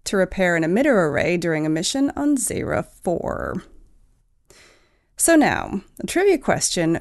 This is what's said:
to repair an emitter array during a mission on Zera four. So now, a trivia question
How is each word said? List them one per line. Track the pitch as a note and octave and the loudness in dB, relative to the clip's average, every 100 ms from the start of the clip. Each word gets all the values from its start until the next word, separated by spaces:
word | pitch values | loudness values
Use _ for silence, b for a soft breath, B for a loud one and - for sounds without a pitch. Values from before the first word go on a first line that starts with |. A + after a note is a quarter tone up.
to | - G3 | -4 0
repair | F#3 - F3+ E3+ | 0 0 0 2
an | |
emitter | D#3+ G3 D4 A3 D#3+ | 2 2 4 4 2
array | - - F3 | 0 0 0
during | E3+ D#3 D#3 | 0 -2 0
a | |
mission | D#3 E3+ C4+ C#4 - | -2 -2 0 -2 0
on | C#4+ C#4 | 0 0
Zera | - - - - - | -2 -4 -2 -4 -4
four. | - - E3+ - - - F#3 - - - _ _ _ _ _ _ b b b b b b - | -8 -6 -4 -4 -6 -6 -8 -12 -20 -20 _ _ _ _ _ _ b b b b b b -4
So | - D#4+ | 4 4
now, | A3 G2 - G3+ - - | 4 0 -4 -8 -10 -12
a | - | -6
trivia | E4 G4 E4+ | 0 2 2
question | - D#3 - - E3 E3 | 0 -2 -2 -2 0 -2